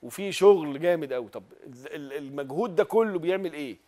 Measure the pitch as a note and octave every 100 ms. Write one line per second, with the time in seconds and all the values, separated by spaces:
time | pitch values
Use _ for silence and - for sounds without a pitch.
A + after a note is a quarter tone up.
0 | B2 - G3 F#3 F#3+ G3 D3+ C#3 E3+ F3
1 | C#3+ B2+ A2 A2+ F#2+ - - B2 C#3 D#3+
2 | C#3 C#3 C#3 C#3 C#3 C#3+ A3+ E3+ G#3 G#3+
3 | A3+ F#3+ E3 F#3+ F#3 D3 C#3+ G2